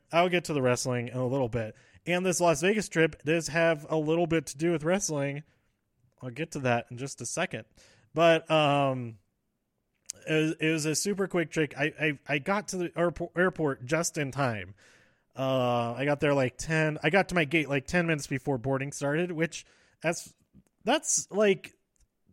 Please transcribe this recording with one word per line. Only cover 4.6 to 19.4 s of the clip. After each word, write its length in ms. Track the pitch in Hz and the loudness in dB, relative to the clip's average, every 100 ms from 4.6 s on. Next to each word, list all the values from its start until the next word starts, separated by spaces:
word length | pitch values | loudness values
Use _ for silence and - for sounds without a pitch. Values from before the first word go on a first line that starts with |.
| 170 | -2
with 120 | 160 | 0
wrestling. 580 | 151 190 180 151 139 143 - _ _ _ _ _ _ _ | 0 0 0 -2 -4 -6 -12 _ _ _ _ _ _ _
I'll 80 | 127 | -12
get 220 | 120 160 | -8 -8
to 80 | 151 | -2
that 260 | 127 120 - | 0 0 -2
in 80 | 123 | -10
just 220 | 139 - | -10 -10
a 40 | 117 | -8
second. 400 | - 180 113 - _ - _ _ | -4 -4 -6 -12 _ -20 _ _
But, 380 | 156 170 160 - | 4 6 6 4
um, 640 | 156 147 143 139 131 120 110 _ _ _ _ _ _ _ _ - - - | 2 4 4 2 -2 -8 -14 _ _ _ _ _ _ _ _ -16 -12 -2
it 40 | |
was, 220 | 156 156 170 | 0 0 0
it 120 | 156 | 0
was 140 | 160 156 | 0 0
a 80 | |
super 340 | 147 202 196 190 | -2 -2 -2 -2
quick 220 | 180 160 | -2 -2
trip. 240 | 160 147 - | 0 -2 -2
I, 100 | 151 147 | -4 -2
I, 200 | 151 139 - | -2 -2 -2
I 100 | 147 | -2
got 300 | 139 202 - | 0 -2 -2
to 100 | 185 | -4
the 120 | 175 | -4
airpo-, 460 | - 175 160 175 165 | 0 0 0 -4 0
airport 520 | 185 - 151 127 123 | 0 2 -2 -2 -2
just 320 | 156 170 - | -2 -2 -4
in 100 | 139 | -4
time. 460 | 123 131 104 95 - - _ _ _ _ - | -2 -2 -2 -8 -16 -20 _ _ _ _ -6
Uh, 600 | 135 131 123 120 117 120 | -2 0 2 0 -2 -2
I 80 | 139 | -2
got 140 | 143 | 0
there, 160 | 151 139 | 2 2
like, 240 | 127 - | 0 -2
ten, 400 | - 156 156 151 | -2 0 0 0
I 80 | 156 | 2
got 200 | 190 180 | 2 2
to 60 | 180 | 0
my 100 | 147 | 2
gate, 220 | 165 135 | 0 0
like, 200 | 139 - | -2 0
ten 180 | 180 170 | 0 2
minutes 220 | 156 - | 0 -2
before 320 | 139 - 131 | -4 -2 -2
boarding 320 | 131 135 139 | 0 -2 -4
started, 400 | - 143 156 175 | -4 -2 0 -2
which 340 | 151 | -2